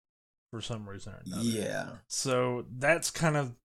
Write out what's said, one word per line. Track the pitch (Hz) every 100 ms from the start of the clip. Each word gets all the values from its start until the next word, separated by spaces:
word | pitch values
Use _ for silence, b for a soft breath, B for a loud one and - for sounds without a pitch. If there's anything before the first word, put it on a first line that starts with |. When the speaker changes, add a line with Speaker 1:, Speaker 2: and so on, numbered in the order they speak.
| _ _ _ _ _
Speaker 1:
for | 113
some | - 113 104
reason | 98 -
or | 90 82
another. | 92
Speaker 2:
Yeah. | 117 110 95 107 - - -
Speaker 1:
So | - 135 127 123 123 120
that's | 123 139 165 -
kind | - 165 147
of | 131 117